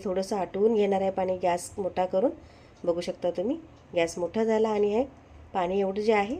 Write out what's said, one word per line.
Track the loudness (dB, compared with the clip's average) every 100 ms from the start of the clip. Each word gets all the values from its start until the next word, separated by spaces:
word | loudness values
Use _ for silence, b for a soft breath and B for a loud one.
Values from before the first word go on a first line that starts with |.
थोडंसं | -2 -2 -2 -2
आटवून | -2 2 2 4
घेणार | 2 2
आहे | 0
पाणी | 0 -2 0
गॅस | 0 0 -4 -6
मोठा | -4 -2 0
करून. | 2 0 0 B B B B
बघू | -2 -2
शकता | -4 -4 -2
तुम्ही | 0 -2 -4 -8 -20 -6 -2
गॅस | -2 -2
मोठा | -4 0
झाला | 2 2 2
आणि | 2 2
हे | 2 -2 -6 -20 -20 -8
पाणी | -4 0 0
एवढं | 0 0
जे | 2
आहे | 2 2